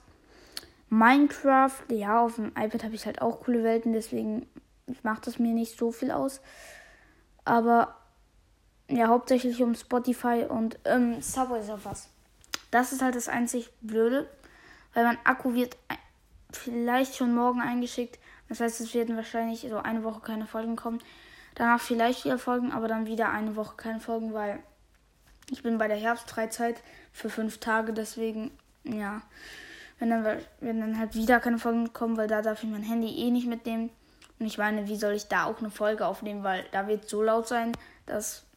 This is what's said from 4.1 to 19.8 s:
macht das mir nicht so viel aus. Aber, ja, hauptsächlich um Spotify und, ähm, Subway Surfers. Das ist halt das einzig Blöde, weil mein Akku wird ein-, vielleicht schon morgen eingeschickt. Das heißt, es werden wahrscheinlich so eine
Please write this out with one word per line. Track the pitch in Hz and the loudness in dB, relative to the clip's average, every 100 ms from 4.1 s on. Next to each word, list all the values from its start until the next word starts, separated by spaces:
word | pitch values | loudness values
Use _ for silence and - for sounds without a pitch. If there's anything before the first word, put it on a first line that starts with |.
| 233 220 214 - - _ _ - 254 | -4 -2 -4 -6 -14 _ _ -12 -6
macht | 220 220 - | -4 -4 -4
das | 233 | 0
mir | 233 | 2
nicht | 226 226 - | 2 -2 -2
so | 233 | -2
viel | 233 262 | -2 -2
aus. | - 269 - - - - - - - _ _ _ _ - | 0 -2 -4 -18 -20 -20 -20 -20 -20 _ _ _ _ 2
Aber, | 233 233 233 - - _ _ _ _ _ _ _ _ - | 4 6 6 4 -2 _ _ _ _ _ _ _ _ -2
ja, | 247 226 | 4 6
hauptsächlich | 240 240 254 247 240 | 4 4 2 2 2
um | 240 226 | 2 0
Spotify | - 247 247 240 247 233 - | 0 0 0 0 2 0 0
und, | 226 226 - - | -2 -2 -2 2
ähm, | 247 240 233 | 4 4 0
Subway | - 262 254 240 | -4 -2 -2 -2
Surfers. | 208 208 202 - - _ _ _ _ - - | -4 -8 -10 -12 -14 _ _ _ _ -14 0
Das | 233 254 | 2 2
ist | 262 | 2
halt | 262 247 | 0 0
das | - | -2
einzig | - 240 247 233 - | 0 0 -2 -6 -12
Blöde, | 220 220 226 269 - - - - - - - | -2 2 4 2 -2 -12 -20 -20 -20 -20 -2
weil | - | 4
mein | 233 233 | 4 4
Akku | - 254 262 | 2 2 2
wird | 240 247 - - | 0 0 -4 -14
ein-, | - - _ _ - - | -14 -16 _ _ -20 -18
vielleicht | - - 240 240 254 262 - | -14 -6 -2 2 2 2 0
schon | 247 | 2
morgen | 240 247 247 | 4 2 2
eingeschickt. | 240 247 240 - 240 - - - - | 0 -2 -2 -4 -6 -8 -20 -18 -10
Das | 226 | -4
heißt, | 233 226 | -2 -2
es | 226 | -2
werden | 240 233 226 | -2 0 -2
wahrscheinlich | 226 226 226 226 262 | -4 -4 -4 -4 -6
so | |
eine | 214 | -6